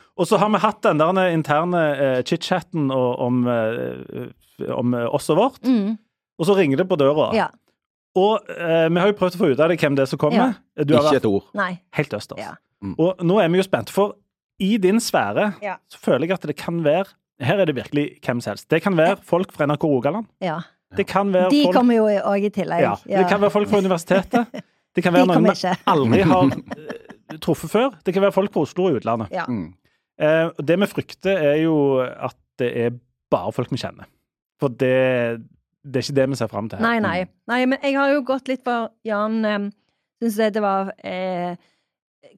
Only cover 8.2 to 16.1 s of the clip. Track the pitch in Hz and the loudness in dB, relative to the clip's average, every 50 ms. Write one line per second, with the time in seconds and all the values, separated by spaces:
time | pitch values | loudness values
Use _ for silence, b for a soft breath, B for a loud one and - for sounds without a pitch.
8.2 | 190 208 220 - - - 175 - 170 165 165 165 160 165 170 175 185 208 202 - | 2 2 2 0 -4 -8 -10 -6 -2 0 2 2 2 2 2 2 2 2 2 0
9.2 | 185 180 175 175 214 151 123 123 156 165 175 156 160 143 143 135 135 - - - | -2 -2 0 0 0 2 2 4 2 2 2 2 0 0 2 2 0 0 0 0
10.2 | 151 147 - 214 247 262 196 - _ _ _ - 147 143 156 147 147 151 143 123 | 0 2 2 2 2 2 0 -4 _ _ _ -4 0 2 4 4 4 4 2 2
11.2 | - 110 98 98 - _ - 202 190 180 180 170 _ _ - - 147 - - 107 | 2 2 0 0 -2 _ -6 -4 -4 -4 -6 -10 _ _ -4 -4 -4 -4 -6 -10
12.2 | - - 139 - 107 - - - _ _ _ _ 101 98 123 - 160 185 185 - | -10 -10 -14 -12 -12 -14 -14 -18 _ _ _ _ -12 -8 -4 -2 -2 -2 -2 -2
13.2 | 175 165 190 220 185 160 175 190 185 - - 143 110 - - 190 202 202 - _ | -2 0 2 2 2 2 2 0 0 0 -2 -4 -4 -4 -2 -2 -2 -2 -2 _
14.2 | _ _ _ _ _ _ _ - 196 190 226 220 180 180 208 233 233 - - 156 | _ _ _ _ _ _ _ -4 -2 0 0 2 2 2 2 2 0 0 -2 -2
15.2 | 110 101 107 147 208 208 175 - 208 196 185 - _ _ - - - - | 0 0 -2 -2 -2 -2 -4 -6 -10 -10 -10 -12 _ _ -20 -8 -2 0